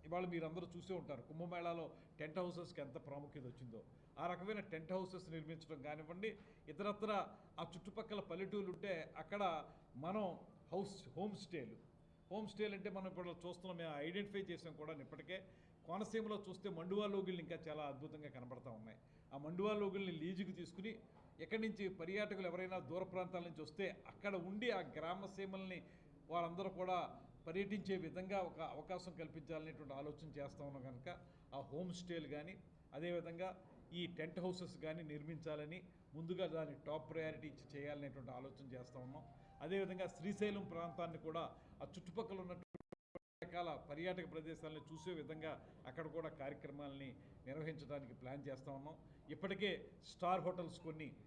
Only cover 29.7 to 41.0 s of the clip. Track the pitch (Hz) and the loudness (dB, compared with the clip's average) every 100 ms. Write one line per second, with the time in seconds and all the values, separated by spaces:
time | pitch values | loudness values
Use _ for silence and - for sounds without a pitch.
29.7 | 135 143 135 151 143 160 143 139 - 143 | -6 -6 -2 -2 -4 -6 -4 -4 -4 -6
30.7 | 139 131 123 175 175 - - - 135 131 | -4 -6 -4 -4 -6 -10 -18 -6 -6 -2
31.7 | 143 180 175 - 165 147 147 156 196 - | 0 0 -2 0 0 0 -2 -4 -8 -12
32.7 | - - 143 175 175 170 170 185 185 - | -18 -8 -2 2 2 0 0 0 -2 -12
33.7 | - - 170 170 175 165 175 180 185 180 | -16 -6 0 0 0 0 2 2 2 -2
34.7 | - 156 165 156 147 147 160 160 151 151 | -2 -2 0 -2 -2 -2 -2 0 0 0
35.7 | 180 - - - 151 165 180 175 160 151 | -4 -8 -16 -10 -4 0 4 4 4 0
36.7 | 139 - 151 - 160 156 151 156 - - | -2 0 -2 0 0 0 0 -6 -8 -8
37.7 | 143 143 147 143 135 127 123 135 - 139 | -4 -2 0 -2 -4 -6 -4 -6 -8 -6
38.7 | 123 123 131 127 147 - - - - 151 | -6 -6 -6 -6 -6 -10 -14 -16 -6 2
39.7 | 196 185 185 180 - 175 196 208 202 185 | 4 4 2 0 2 0 4 4 4 0
40.7 | 165 170 175 | 0 0 0